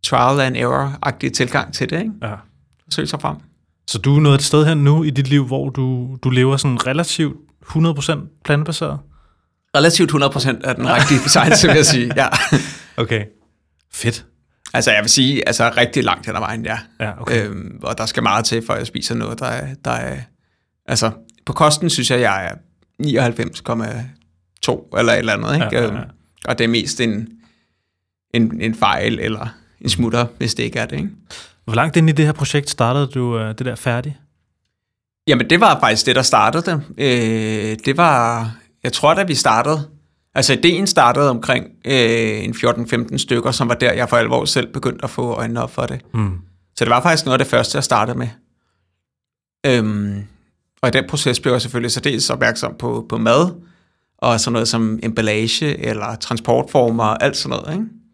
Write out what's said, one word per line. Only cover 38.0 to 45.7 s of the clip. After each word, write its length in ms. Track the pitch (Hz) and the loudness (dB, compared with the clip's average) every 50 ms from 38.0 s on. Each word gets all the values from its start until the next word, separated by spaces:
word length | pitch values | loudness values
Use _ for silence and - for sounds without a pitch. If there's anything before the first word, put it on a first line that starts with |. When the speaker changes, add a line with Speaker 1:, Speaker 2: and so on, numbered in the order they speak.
| 175 165 143 123 117 117 117 113 113 113 110 - _ _ _ _ - | 4 4 4 4 2 0 0 -2 -4 -6 -8 -10 _ _ _ _ -6
Speaker 1:
jeg 100 | 127 - | -4 -2
tror, 200 | - - 151 160 | 2 2 4 4
da 100 | 185 196 | 4 0
vi 120 | 175 147 | 0 -2
startede, 540 | 123 - 135 113 113 123 143 156 156 147 - - - _ _ _ _ _ _ _ | 0 2 2 2 2 2 0 -2 -2 -4 -10 -14 -20 _ _ _ _ _ _ _
altså, 180 | 135 - - 131 | 0 2 2 2
ideen 340 | - - 175 175 170 202 | 4 4 2 2 2 0
startede 420 | 190 - 165 131 120 123 135 147 139 | 2 4 4 4 6 4 4 2 2
omkring, 360 | 123 113 - - 127 120 - - - _ - | 2 0 -2 -2 -2 -2 -2 -8 -18 _ -4
øh, 580 | - 139 127 117 113 117 113 113 110 104 107 95 | 0 2 2 4 4 2 2 0 -2 -2 -4 -6
en 100 | 107 117 | -6 -6
fjorten, 360 | - - 120 120 120 120 - | -2 0 0 0 -2 -4 -2
femten 300 | 123 117 117 - - 135 | -2 -4 -4 -4 -4 -6
stykker, 320 | - - 123 120 117 123 | -2 0 -2 0 0 -2
som 180 | 120 - 127 117 | -2 0 0 0
var 60 | 120 | 0
der, 180 | 120 127 120 - | 2 2 0 2
jeg 160 | 110 123 113 | 0 0 2
for 80 | 120 | 2
alvor 280 | 120 113 113 123 123 120 | 2 2 2 0 0 0
selv 280 | 113 - 135 120 - - | 0 -2 -2 -2 -4 -8
begyndte 300 | - - 127 - - - | -4 -4 -4 -4 -4 -10
at 60 | 135 | -8
få 240 | - - 123 120 117 | -6 -6 -4 -4 -4
øjnene 280 | 113 113 113 117 120 120 | -4 -4 -4 -4 -4 -6
op 80 | 117 | -4